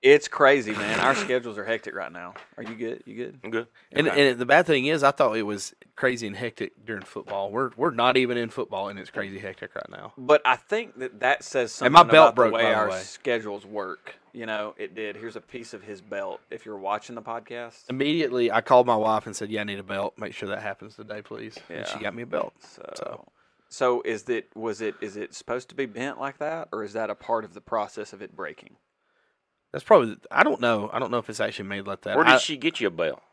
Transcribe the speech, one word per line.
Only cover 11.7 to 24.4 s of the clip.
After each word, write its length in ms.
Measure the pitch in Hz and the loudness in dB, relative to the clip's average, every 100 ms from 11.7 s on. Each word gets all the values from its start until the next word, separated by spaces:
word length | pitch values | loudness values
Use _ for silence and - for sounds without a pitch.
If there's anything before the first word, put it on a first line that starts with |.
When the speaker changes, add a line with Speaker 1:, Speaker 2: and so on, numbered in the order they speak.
| - | 2
Speaker 2:
And 100 | 127 | 8
my 60 | 156 | 10
Speaker 1:
something 100 | 160 | 12
Speaker 2:
belt 140 | 156 - | 12 10
Speaker 1:
about 40 | 123 | 8
the 0 | |
Speaker 2:
broke, 120 | 117 | 4
Speaker 1:
way 80 | 113 | 4
Speaker 2:
by 60 | 117 | 2
the 40 | 110 | 4
Speaker 1:
our 140 | 104 | 0
Speaker 2:
way. 100 | 95 | -2
Speaker 1:
schedules 680 | 92 - - 120 107 101 98 | -8 -10 -2 -2 -2 -10 -8
work. 480 | 104 95 85 - - _ | -8 -8 -10 -16 -20 _
You 140 | 120 113 | -14 -8
know, 300 | 107 107 - | -6 -6 -8
it 160 | 98 | -12
did. 220 | 92 107 104 | -8 -10 -10
Here's 180 | 113 | -12
a 60 | 107 | -14
piece 340 | _ 127 117 | _ -18 -16
of 80 | 107 | -18
his 180 | 104 98 | -16 -18
belt. 400 | 101 101 95 - _ | -12 -8 -8 -10 _
If 160 | - | -16
you're 140 | 107 104 | -14 -10
watching 380 | 95 104 - 117 | -6 -6 -6 -14
the 60 | |
podcast. 680 | 110 117 110 120 117 - - | -10 -12 -10 -14 -14 -18 -12
Speaker 2:
Immediately, 640 | 131 143 165 147 123 120 | -4 -2 0 0 0 2
I 80 | 110 | 0
called 260 | 113 127 123 | 6 6 6
my 80 | |
wife 320 | 113 110 107 113 | 4 2 0 -2
and 80 | |
said, 160 | 101 104 | -10 -6
"Yeah, 120 | 107 | -4
I 20 | |
need 160 | 104 98 | -4 -8
a 20 | |
belt. 320 | 95 98 101 - | -6 -4 -4 -6
Make 160 | 107 | -12
sure 160 | - 104 | -10 -8
that 120 | 101 | -8
happens 320 | 107 98 107 | -8 -10 -14
today, 280 | 110 110 107 | -20 -14 -14
please." 360 | 104 110 110 - - | -12 -14 -14 -16 -14
And 160 | 82 50 | -12 -8
she 60 | - | -6
Speaker 1:
Yeah. 60 | |
Speaker 2:
got 120 | 104 | -6
me 80 | 113 | -8
a 40 | 120 | -6
belt. 280 | - - _ | -4 -4 _
Speaker 1:
So, 320 | - - - | -20 -20 -16
Speaker 2:
So. 300 | - - - - _ _ _ _ | -12 -12 -12 -18 _ _ _ _
Speaker 1:
so 340 | - 131 123 | -2 0 0
is 260 | - 110 104 | -2 -6 -4
it, 180 | 117 | -6